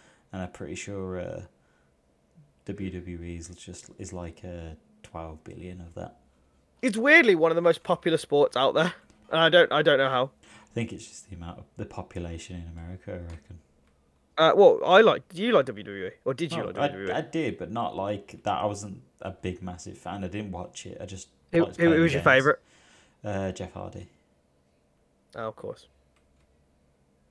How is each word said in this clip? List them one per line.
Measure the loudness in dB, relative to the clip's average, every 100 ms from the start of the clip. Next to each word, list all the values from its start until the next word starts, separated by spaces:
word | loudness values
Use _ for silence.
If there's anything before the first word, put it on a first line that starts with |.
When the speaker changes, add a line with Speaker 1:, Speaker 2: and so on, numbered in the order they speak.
| _ _ _
Speaker 1:
And | -10
I'm | -10
pretty | -10 -12 -10
sure, | -10 -8 -8 -8
uh, | -8 -10 -14 _ _ _ _ _ _ _ _ _ _ _ -14
W | -8 -8
W | -8 -10 -12
E | -10 -12
is | -14
just, | -18 -18 -18 -20 -16
is, | -14
like, | -12 -12 -14 -14
uh, | -12 -14 -16 _ _
twelve | -16 -14 -12 -14
billion | -18 -16 -14 -14
of | -14 -14
that. | -14 -16 _ _ _ _ _ _
Speaker 2:
It's | -4 0
weirdly | 6 8 8 4
one | 4
of | 4
the |
most | 2 2
popular | -2 -2 0 -2
sports | 2 2 4 2
out | 2
there. | 2 0 -4 _ _ _
And | 2
I | 6
don't, | 6 6
I | 4
don't | 4 4
know | 2
how. | 0 -2 -6 _ -20
Speaker 1:
I | _
think | -6 -6
it's | -8 -16
just | -20 -18
the | -14
amount | -14 -14
of | -18 -14
the | -12
population | -12 -12 -10 -10 -10 -12 -12
in | -12
America, | -14 -14 -14 -12
I | -12 -12
reckon. | -16 -18 -20 _ _ _ _ _ _ _ 2
Speaker 2:
Uh, | 4 8
well, | 8 8 6
I | 8
like, | 8 4 -4
do | -4
you | 2
like | 2 2
W | -6
W | -12 -10 -10
E? | -6 -6
Or |
did | -4 -4
you | -4
Speaker 1:
No, | -6
Speaker 2:
like | -4
Speaker 1:
I, | -4
Speaker 2:
W | -4 -6
W |
E? | -6
Speaker 1:
I |
did, | -6 -4 -4 -6
but | -8
not | -6 -6 -4
like | -6 -6 -10 -8
that. | -4 -2
I | -4
wasn't | -6 -10 -16 -20 _
a | -14
big, | -8 -8 -8
massive | -12 -12 -16 -14
fan. | -12 -8
I | -8
didn't | -8 -10
watch | -10 -12 -14 -16
it. | -14
I | -14
just | -14 -18 _ _
Speaker 2:
Who, | 0
Speaker 1:
liked | 0 2
Speaker 2:
who, |
who | 4
Speaker 1:
playing | 4
Speaker 2:
was | 4
your | 4
Speaker 1:
games. | 6 6
Speaker 2:
favourite? | 6 0 _ _ _ _ _ _
Speaker 1:
Uh, | -6 -4 -4
Jeff | -6 -12
Hardy. | -12 -14 -14 -18 _ _ _ _ _ _ _ _ _ _ _ _ -12
Speaker 2:
Oh, | -10
of | -10
course. | -14 -14 _ _ _ _ _ _ _ _ _ _ _ _ _ _ _